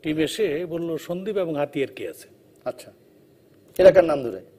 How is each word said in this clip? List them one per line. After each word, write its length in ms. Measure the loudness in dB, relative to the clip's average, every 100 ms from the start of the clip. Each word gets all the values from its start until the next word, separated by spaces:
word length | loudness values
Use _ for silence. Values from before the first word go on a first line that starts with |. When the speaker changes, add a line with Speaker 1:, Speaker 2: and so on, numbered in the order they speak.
Speaker 1:
টিম 160 | -4 -2
এসে 480 | -2 0 -2 -2 -6
বলল, 320 | -6 -6 -8
"সন্দীপ 400 | -6 -8 -4 -4
এবং 180 | -4 -2
হাতিয়ার 360 | -4 -4 -6
কে 180 | -6 -12
আছে?" 180 | -12 -20 -20 -20 -12 -10
Speaker 2:
আচ্ছা। 260 | -10 -18 -20 _ -20 _ _ _ -20 -18 6
এলাকার 260 | 8 8
নাম 200 | 4 0
ধরে? 180 | -4 -8 -14